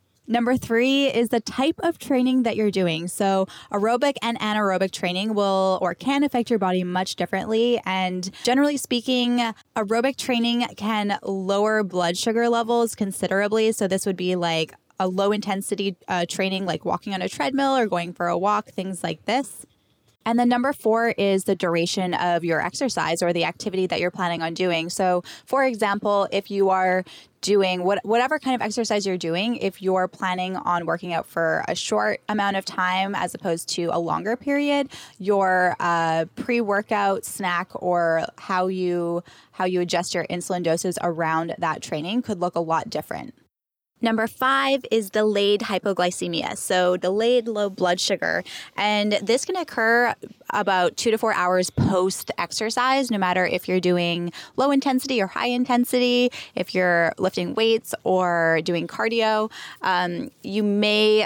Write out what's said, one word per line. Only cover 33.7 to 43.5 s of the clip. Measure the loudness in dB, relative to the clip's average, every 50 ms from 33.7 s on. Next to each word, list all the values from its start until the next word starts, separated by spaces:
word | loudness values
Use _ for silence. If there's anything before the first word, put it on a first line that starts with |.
| -6 -4 -2 -2 -2
a | -2
longer | -2 -2 -4 -4 -2 -4 -4
period, | -4 -2 -2 0 0 0 0 0 0 0 -2 -6 -16 -20 -20 -16 -8
your, | -2 0 2 2 4 4 4 4 4 2 2 0
uh, | 0 0 2 2 2 2 2 0 0 -2 -4
pre-workout | -10 -4 -2 0 0 0 0 0 -2 0 0 0 0 2 2 0 0 -4
snack | -8 -8 -4 -4 -2 -2 -2 -4 -6 -8
or | -6 -2 0 0 2 2 2 2 2 0 -2 -6
how | -10 -8 -2 0 0 0
you, | 0 0 -2 -2 0 0 0 0 -2 -2 -4 -6 -8 -20 -20 -20 _ _
how | -4 -2
you | 0 0 0
adjust | 0 0 0 -2 -2 -2 -4
your | -4 -4
insulin | -4 -6 -6 -4 -4 -4 -2 0
doses | 0 0 0 0 -4 -4 -2 -2
around | -2 -2 -2 -2 0 0 0 -2 -2 -4 -4
that | -2 -2 -2 -4 -6
training | -6 -6 -4 -4 -2 -2 -2
could | -2 -2 -4 -2
look | -2 -2 -2
a | -2
lot | -2 0 0 0 -2 -2
different. | -6 -6 -6 -6 -8 -10 -10 -12 -18 _ _ _